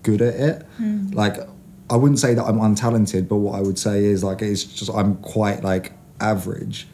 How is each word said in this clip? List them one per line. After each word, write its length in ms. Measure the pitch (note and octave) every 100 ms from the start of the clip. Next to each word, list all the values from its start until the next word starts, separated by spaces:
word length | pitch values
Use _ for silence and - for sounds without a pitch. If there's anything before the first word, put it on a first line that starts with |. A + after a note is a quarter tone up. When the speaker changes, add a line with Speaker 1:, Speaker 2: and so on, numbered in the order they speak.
Speaker 1:
good 180 | - G#2
at 120 | A#2+ A#2
it. 300 | C#3+ E3 - -
Speaker 2:
Mm. 340 | A3 G#3 G3
Speaker 1:
Like, 240 | - G#2+ - - - - - -
I 80 | A#2+
wouldn't 220 | C#3+ C#3
say 140 | B2+ A#2
that 100 | A2+
I'm 120 | A2
untalented, 680 | A2 G#2 A#2+ A#2 G#2 F#2+ F2+
but 80 | G#2
what 180 | G2+ G2
I 20 |
would 160 | G2 F#2
say 280 | G#2+ G2+ G#2
is, 180 | G2
like, 180 | F#2+ F#2+
it's 220 | G#2+ G2
just, 260 | - - G2+
I'm 220 | G#2 G2 F#2+
quite, 440 | - A2 G#2 G2
like, 300 | F#2+ F#2 - - - -
average, 680 | G#2+ G#2 F#2 - - G#2+ -